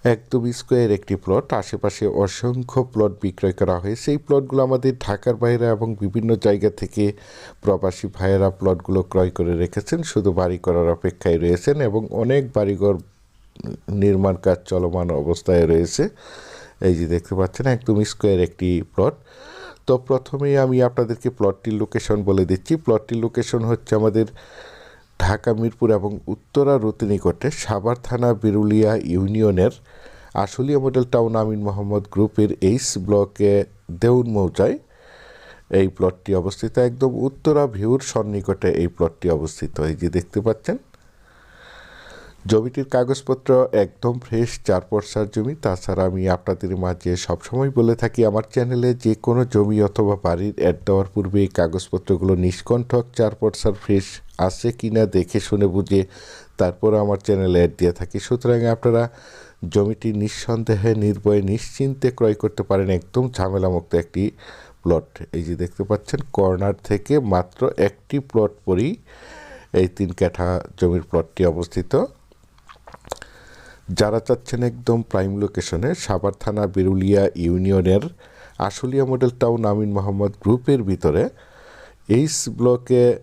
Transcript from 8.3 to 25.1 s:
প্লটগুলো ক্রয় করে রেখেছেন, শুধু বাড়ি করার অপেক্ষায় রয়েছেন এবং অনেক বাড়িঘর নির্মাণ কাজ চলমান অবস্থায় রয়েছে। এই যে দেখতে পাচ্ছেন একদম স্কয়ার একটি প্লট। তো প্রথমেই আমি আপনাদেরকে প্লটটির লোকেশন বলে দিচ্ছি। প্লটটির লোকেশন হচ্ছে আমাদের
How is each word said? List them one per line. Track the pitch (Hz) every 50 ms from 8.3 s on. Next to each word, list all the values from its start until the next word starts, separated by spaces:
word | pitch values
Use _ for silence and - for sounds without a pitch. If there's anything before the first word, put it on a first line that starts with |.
| 98 95 98 95 95 -
প্লটগুলো | 92 95 92 85 - - 95 95 92 -
ক্রয় | - 92 90 92 -
করে | - 87 87 87 82 90
রেখেছেন, | 87 - 104 101 - 160 170 160 -
শুধু | - - 92 98 85 92
বাড়ি | 90 87 90 87 -
করার | 92 85 85 85 85 85
অপেক্ষায় | 82 - 92 - _ - 95 85 82 82
রয়েছেন | 85 87 87 - 139 143 151 135
এবং | 110 101 113 110 - - 110
অনেক | 113 120 135 143 135 123 -
বাড়িঘর | 107 104 98 101 87 98 101 98 82 - - _ _ _ _ _ _ _ - _ - - - - - _ - 98 101
নির্মাণ | 98 101 98 95 98 98 92 87 -
কাজ | 98 87 87 - -
চলমান | 95 90 90 87 87 90 87 87 82 71
অবস্থায় | 71 80 85 - - - 90 87 85 80
রয়েছে। | 82 82 85 78 - - 151 214 - - - - - - - - - - - - _ _ -
এই | 95 87 80
যে | 85 80 87
দেখতে | 85 - - 98 95
পাচ্ছেন | 92 92 - - 127 135 123
একদম | 117 - - 107 104 104 -
স্কয়ার | - - - 104 98 87 90
একটি | 82 - - 92 90 90 85 - _ -
প্লট। | - 95 143 - - _ - - - - - - - - - - _ _
তো | - 127 127 127
প্রথমেই | 127 135 127 131 - - 135 143 143 139 139 135
আমি | 131 127 127 123 123
আপনাদেরকে | 123 - 120 110 117 113 - 123 -
প্লটটির | - 107 98 95 - - 113 110 104
লোকেশন | 101 - - 117 - - 107 104 101 101
বলে | 98 98 92 78
দিচ্ছি। | 92 92 - - 165 160 160
প্লটটির | - 110 107 - - 117 117 113
লোকেশন | 113 - 120 113 - - 120 113 113
হচ্ছে | 117 - - - 110 107
আমাদের | 107 110 98 110 113 - - - - - - - - - - - - - - - _ _